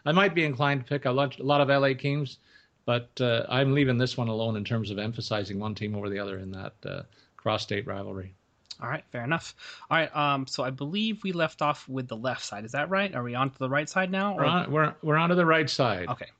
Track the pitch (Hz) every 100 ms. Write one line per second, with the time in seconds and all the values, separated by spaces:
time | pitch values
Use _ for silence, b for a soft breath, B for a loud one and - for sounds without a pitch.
0 | 147 175 196 165 156 127 143 139 123 143
1 | 131 127 139 - 131 143 135 139 139 131
2 | 143 143 139 - b b b _ - 120
3 | 120 - 127 113 - 127 139 139 135 120
4 | 123 - 113 110 113 107 101 117 101 101
5 | 107 110 - 110 98 101 107 104 107 104
6 | 101 101 98 95 95 95 101 - - -
7 | - b b - - 107 - 101 - 98
8 | 101 95 92 95 _ _ - - 117 143
9 | - 123 123 - - - B B B 160
10 | 156 151 147 139 131 - 131 131 147 196
11 | 220 208 190 170 156 - 147 147 - 131
12 | 127 113 127 117 - 101 110 135 151 190
13 | 196 127 120 120 135 - 131 139 156 190
14 | 185 190 202 185 175 175 - 147 151 -
15 | 156 151 170 180 165 160 147 - 123 92
16 | 87 - -